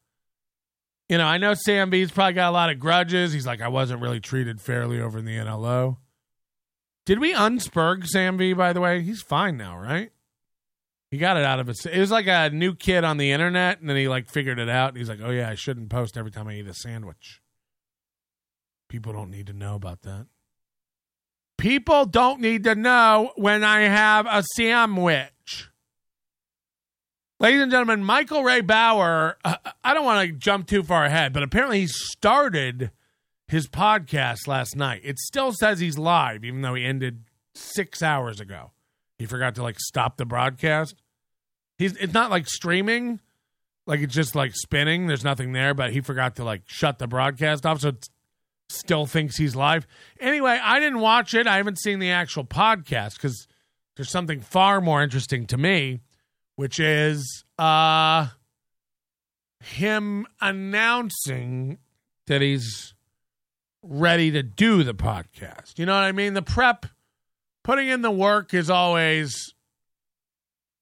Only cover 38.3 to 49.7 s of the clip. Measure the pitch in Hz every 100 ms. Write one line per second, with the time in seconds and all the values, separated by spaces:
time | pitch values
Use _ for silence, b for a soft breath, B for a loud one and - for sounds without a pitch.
38.3 | 104 101 90 60 _ _ _ _ - 110
39.3 | 127 127 120 120 104 - - 120 - 123
40.3 | 120 131 127 160 151 156 - _ _ _
41.3 | _ _ _ _ - 190 185 196 196 233
42.3 | 190 147 - 180 175 202 233 240 226 _
43.3 | _ _ _ _ _ - 151 143 127 160
44.3 | 151 135 - - 147 147 170 180 143 135
45.3 | 135 127 127 135 139 127 123 131 131 127
46.3 | - 117 104 - - 156 139 120 127 135
47.3 | 131 156 151 160 156 147 123 - _ _
48.3 | _ _ _ - - - 160 147 165 151
49.3 | - 151 127 143